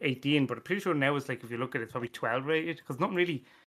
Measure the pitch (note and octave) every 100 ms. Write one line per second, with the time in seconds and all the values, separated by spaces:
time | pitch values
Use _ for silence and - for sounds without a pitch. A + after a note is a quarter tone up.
0 | C#3+ B2+ C#3+ D3 C3 A#2+ - G3 F#3 D3+
1 | C3+ C#3+ C3+ B2+ A2+ A#2 B2+ C3 A2 B2+
2 | A#2 - A#2+ A#2+ C3+ D#3+ E3 D#3+ - C3
3 | F#3+ F#3 F3 C#3+ - -